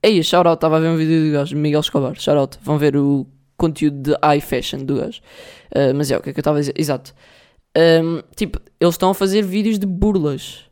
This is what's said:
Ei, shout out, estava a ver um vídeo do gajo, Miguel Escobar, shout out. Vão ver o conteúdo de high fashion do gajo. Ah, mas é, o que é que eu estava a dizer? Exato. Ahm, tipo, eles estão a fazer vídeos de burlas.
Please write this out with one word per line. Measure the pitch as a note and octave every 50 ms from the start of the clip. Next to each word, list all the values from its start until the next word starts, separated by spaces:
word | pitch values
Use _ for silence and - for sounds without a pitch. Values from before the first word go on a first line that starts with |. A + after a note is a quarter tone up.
Ei, | - G#3+ A3 F3
shout | D#3+ - - F3+ F3+
out, | E3+ E3
estava | D#3 - D#3+ D#3
a | D#3+
ver | D#3+ E3
um | E3
vídeo | D#3+ D#3+ D#3 D#3+ D#3+ D#3
do | D#3
gajo, | D3 C#3+ C#3+ E3 C3+
Miguel | D3 D3+ D3+ D3 D3+
Escobar, | D3+ - - D3 C3+ B2+ -
shout | - - - D3 D3
out. | C#3 C3+ - -
Vão | - - D3+ D3
ver | D3 D3 C#3
o | C#3+ C#3 C#3 C#3+ C#3 C3 - _ _ _ _ _
conteúdo | - F3 E3 D3 - D#3 D3+ C#3+ C#3 C3 D3
de | D3 -
high | - D3+ D3 D3
fashion | - - C#3+ B2 A#2+ - - C#3 C3+
do | C3+ C#3+
gajo. | A#2 B2 - - - _ _ - - - - - - _ _ -
Ah, | - C#3 C3 C3+
mas | C#3+ D3 C3+
é, | B2+
o | -
que | - -
é |
que | C3+ -
eu |
estava | - D3+ D3+ D3
a |
dizer? | D3 C#3 C3
Exato. | - D#3+ D3 C#3 B2+ - - - _ _ _ _ _ _ _ _ _ _ _ _
Ahm, | D#3 E3 E3+ E3 E3 E3 E3 E3+ D#3 - _ -
tipo, | - A3 D#3+ - - - _ _ _
eles | E3 F3 E3+
estão | - F#3+ F#3
a | G3
fazer | - G3 F#3+ F#3+ G#3+
vídeos | G#3 F#3 F#3 G#3+ G#3 A3 A3 G3+
de | G3+
burlas. | G3 F3+ F3+ G#3 G#3+ G3+ F#3+ D3+ D3 C3+ - - - - - - _